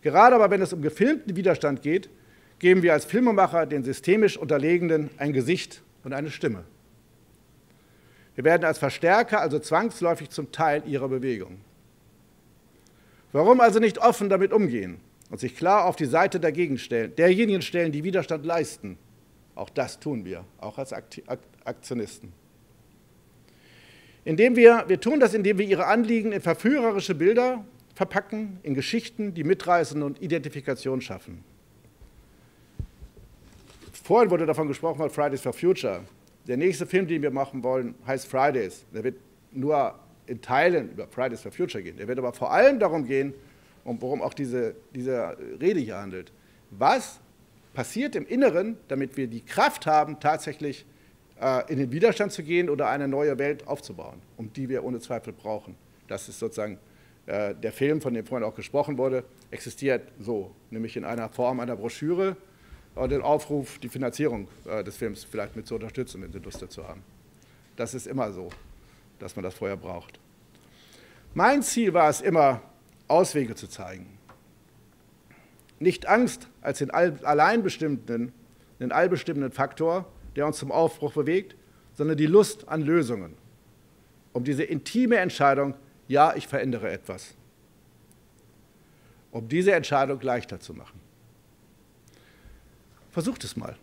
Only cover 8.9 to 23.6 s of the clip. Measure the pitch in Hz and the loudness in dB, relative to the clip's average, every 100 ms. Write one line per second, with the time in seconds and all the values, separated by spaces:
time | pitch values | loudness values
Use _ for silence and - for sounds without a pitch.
8.9 | - 170 196 226 214 160 143 - 160 226 | 0 4 4 4 0 0 -2 0 0 0
9.9 | - 170 165 151 - 143 - 156 147 147 | -2 -2 -2 -4 -12 -12 -2 0 0 -2
10.9 | 139 131 131 131 113 90 95 101 _ _ | -4 -2 -4 -4 -6 -8 -16 -20 _ _
11.9 | _ _ _ _ _ _ _ _ _ _ | _ _ _ _ _ _ _ _ _ _
12.9 | _ _ _ _ 139 175 254 233 208 220 | _ _ _ _ 2 6 8 8 8 4
13.9 | - 233 - 202 190 196 220 196 117 95 | 6 4 4 2 2 4 4 2 0 -4
14.9 | 87 - _ _ 107 123 - 170 202 180 | -10 -18 _ _ -8 -8 -2 4 4 4
15.9 | 160 147 143 190 190 165 147 170 127 - | 0 0 2 2 2 -2 0 -2 -2 -2
16.9 | 117 113 - 170 185 226 196 - 175 170 | -4 -4 4 6 6 4 2 0 -2 0
17.9 | 147 160 190 156 160 147 170 151 - 104 | -2 -2 -2 -2 -4 -2 -2 -2 -6 -14
18.9 | 90 _ _ _ _ _ - 98 - 123 | -14 _ _ _ _ _ -14 -10 -4 -6
19.9 | - - 131 90 90 92 _ 101 110 135 | -6 -8 -8 -8 -12 -14 _ -16 -12 -10
20.9 | - - - - 127 - _ - - - | -12 -14 -20 -12 -12 -12 _ -12 -12 -8
21.9 | 123 104 - 98 87 _ _ _ _ _ | -8 -8 -10 -20 -20 _ _ _ _ _
22.9 | _ _ _ _ _ _ _ | _ _ _ _ _ _ _